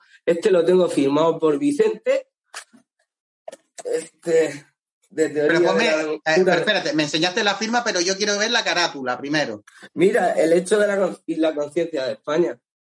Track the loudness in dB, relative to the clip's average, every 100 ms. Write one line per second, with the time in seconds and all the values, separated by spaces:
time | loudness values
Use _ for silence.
0 | _ _ -2 0 2 2 4 4 2 2
1 | 0 2 2 2 0 0 0 2 0 0
2 | -2 -2 -4 _ _ -20 -20 _ _ _
3 | _ _ _ _ -20 -20 _ -14 -6 -6
4 | -6 _ 0 2 2 -4 -18 _ _ _
5 | _ -4 -2 0 2 4 2 2 0 0
6 | -2 -4 0 2 4 2 0 -2 -2 -2
7 | -2 0 -2 0 -2 -2 -2 -2 -2 -2
8 | -2 -2 -2 -2 0 -2 0 -2 -2 -4
9 | -6 -6 -2 -2 -2 -6 -16 -20 -14 0
10 | 2 2 0 2 2 2 2 0 2 0
11 | -2 -4 -8 -2 -2 -2 -4 -4 -4 -4
12 | -6 -8 -4 -2 -2 -4 _ _